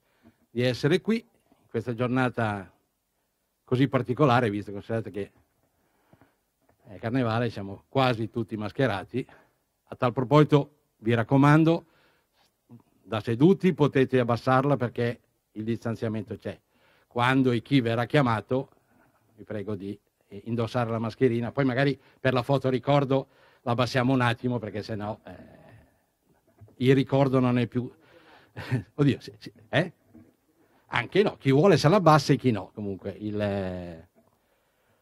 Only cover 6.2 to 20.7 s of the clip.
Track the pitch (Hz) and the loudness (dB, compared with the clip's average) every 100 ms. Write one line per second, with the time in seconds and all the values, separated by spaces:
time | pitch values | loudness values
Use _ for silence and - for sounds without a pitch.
6.2 | _ _ _ _ _ _ - 92 113 131 | _ _ _ _ _ _ -20 -12 -6 -2
7.2 | 117 110 120 104 98 98 _ 139 127 117 | -2 -2 -4 -6 -12 -14 _ 0 0 0
8.2 | 110 120 113 107 107 - 131 98 98 123 | -4 -6 -8 -8 -8 -2 -2 -2 -6 -10
9.2 | 131 - _ _ _ _ - - 123 117 | -10 -14 _ _ _ _ -20 -4 -4 -2
10.2 | 117 151 151 143 143 _ _ _ 107 117 | 4 6 6 4 0 _ _ _ -2 0
11.2 | 110 135 143 151 160 170 - _ _ _ | 2 4 6 6 4 0 -4 _ _ _
12.2 | _ _ _ _ _ 120 _ _ - 110 | _ _ _ _ _ -20 _ _ -8 -6
13.2 | 110 113 160 196 185 151 143 135 127 127 | -4 4 6 6 2 2 2 2 2 2
14.2 | 120 117 - 131 139 135 120 - 120 120 | 0 0 2 2 2 0 -2 -4 -6 -6
15.2 | _ _ _ 104 110 110 120 110 117 107 | _ _ _ -10 -6 -6 -6 -6 -6 -6
16.2 | 101 101 107 85 _ _ _ _ _ 120 | -8 -12 -12 -14 _ _ _ _ _ -2
17.2 | 123 135 127 120 - 135 113 113 117 151 | 2 2 2 0 0 0 0 -2 0 2
18.2 | 127 110 - 131 139 _ _ _ _ _ | 2 0 -2 -4 -6 _ _ _ _ _
19.2 | _ - 101 107 98 101 98 110 _ _ | _ -20 -12 -10 -8 -8 -10 -14 _ _
20.2 | _ 101 - 117 110 | _ -16 -8 -6 -4